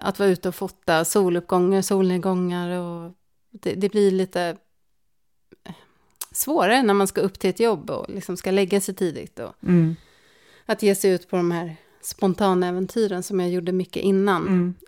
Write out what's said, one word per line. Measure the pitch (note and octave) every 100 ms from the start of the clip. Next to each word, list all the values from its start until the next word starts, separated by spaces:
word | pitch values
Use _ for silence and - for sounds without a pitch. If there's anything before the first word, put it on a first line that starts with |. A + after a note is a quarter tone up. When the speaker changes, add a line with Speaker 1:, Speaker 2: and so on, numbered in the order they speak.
Speaker 1:
att | - G3
vara | G3+
ute | F3+ F3+
och | -
fota | F#3 - - D#3+ E3
soluppgångar, | G#3 F#3 F3 - F3+ F3+ G3
solnedgångar | F#3+ G3 F#3 F3+ F#3+ F3+ F3+ F3 F3 F3+
och | F3 E3+ E3+ F3+ _ _ _
det, | G#3+ E3+ F#3
det | G3+
blir | G#3 G3
lite | F#3+ F#3 F3+ F3 - _ _ _ _ _ _ _ _ _ - - - _ _ _ - -
svårare | - C4 D#4+ F#3 B3+
när | A3
man | G3+ F#3+
ska | -
upp | F#3 -
till | F#3+
ett | F3+
jobb | A#3 F3+ -
och | C3+ -
liksom | G3 - F3
ska | F#3+
lägga | G3 F#3 G3+
sig | - F#3+
tidigt | F3+ C#3+ - -
och | A2+ -
Speaker 2:
Mm. | F#3+ F3 D#3+ E3 _ _ _ _ _ _ -
Speaker 1:
att | G#3+
ge | G#3 G3
sig | G3
ut | F3+ -
på | F#3
de | F3
här | E3+ E3+ D#3+ _ _
spontanäventyren | - - G3 F3 G3+ F3+ F3+ F3+ F#3+ A#3 G#3 F3+
som | F3+ F#3+
jag | F3+
gjorde | F3+ E3+
mycket | F#3 F3+ -
innan. | G3 F#3+ G3+ F3 F#3+
Speaker 2:
Mm. | F3+ F3 F3+